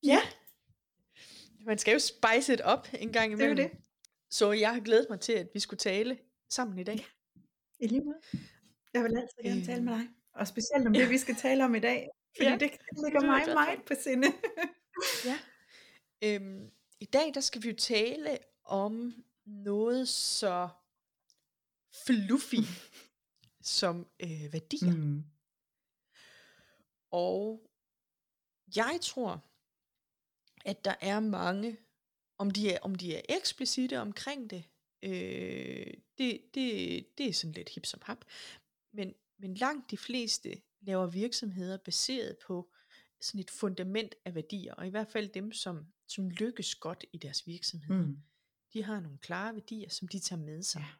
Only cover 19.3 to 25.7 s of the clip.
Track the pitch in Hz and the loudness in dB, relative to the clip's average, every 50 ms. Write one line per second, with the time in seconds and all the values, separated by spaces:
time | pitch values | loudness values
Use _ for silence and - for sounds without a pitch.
19.3 | _ _ _ 208 208 202 202 202 202 208 214 233 240 254 262 247 - - - - | _ _ _ -18 -16 -10 -4 -2 0 2 2 2 2 2 0 0 0 0 0 0
20.3 | - - - 202 180 180 180 175 - _ _ _ _ _ _ _ _ _ _ _ | -2 0 0 0 0 0 -2 -4 -6 _ _ _ _ _ _ _ _ _ _ _
21.3 | _ _ _ _ _ _ _ _ _ _ _ _ - - - - 254 220 202 190 | _ _ _ _ _ _ _ _ _ _ _ _ -20 -14 0 2 2 2 4 2
22.3 | 233 277 - - - 240 220 175 175 - - - - - - _ _ _ _ _ | 2 0 0 0 0 0 0 0 -2 -12 -14 -20 -20 -20 -20 _ _ _ _ _
23.3 | _ _ _ _ _ _ - - - - - 185 170 175 175 - _ _ - 170 | _ _ _ _ _ _ -8 -2 0 2 2 2 0 -2 -6 -12 _ _ -8 -6
24.3 | 160 156 151 147 151 160 160 _ - 302 - 175 170 160 151 147 147 147 151 - | -6 -6 -8 -6 -6 -6 -4 _ -4 2 4 4 4 4 2 0 0 -2 -4 -10
25.3 | _ _ _ _ _ _ _ _ | _ _ _ _ _ _ _ _